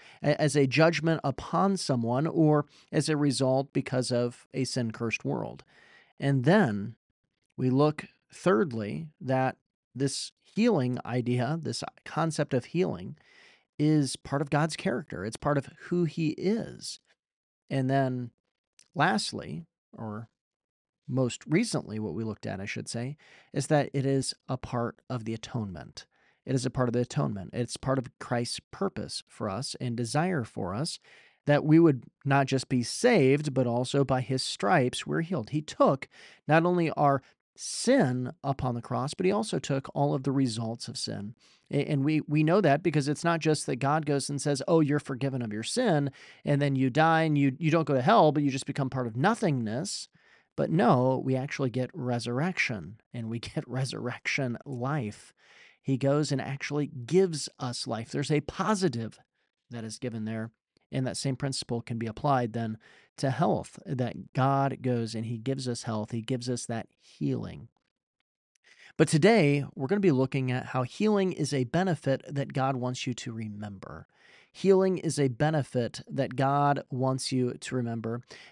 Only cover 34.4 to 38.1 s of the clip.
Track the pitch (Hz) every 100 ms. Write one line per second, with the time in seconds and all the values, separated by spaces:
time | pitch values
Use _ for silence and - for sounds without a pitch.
34.4 | - - 202 175 127 - - 151 170 170
35.4 | 107 151 - - 269 139 - - - -
36.4 | - 160 175 180 165 - 147 139 - _
37.4 | _ - - - - 269 143